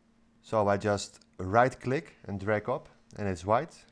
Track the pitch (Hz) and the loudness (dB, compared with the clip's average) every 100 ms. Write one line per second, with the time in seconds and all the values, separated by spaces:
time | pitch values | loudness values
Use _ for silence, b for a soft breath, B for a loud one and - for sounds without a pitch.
0 | _ _ _ _ - 110 101 101 104 101 | _ _ _ _ -2 2 2 2 2 0
1 | - - _ - 92 113 131 - 123 143 | -2 -14 _ -10 0 4 4 0 -4 -4
2 | 160 - - 98 98 104 113 139 - _ | -6 -16 -10 -6 -2 -2 -2 -6 -8 _
3 | _ 95 101 87 95 113 165 - - | _ -8 -6 -4 0 0 0 -10 -20